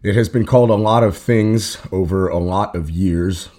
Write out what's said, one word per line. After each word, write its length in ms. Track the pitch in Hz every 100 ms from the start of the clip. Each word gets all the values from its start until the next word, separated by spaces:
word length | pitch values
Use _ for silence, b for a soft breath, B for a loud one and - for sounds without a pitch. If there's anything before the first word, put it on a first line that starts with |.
It 120 | 101 101
has 120 | 113
been 180 | 120 107
called 240 | 127 120
a 60 | 104
lot 260 | 107 117
of 140 | 113 92
things 640 | - 117 107 110 - - -
over 340 | 95 87 95 92
a 120 | 87
lot 360 | 87 92 104 87
of 140 | 78
years, 580 | 82 95 85 87 87 -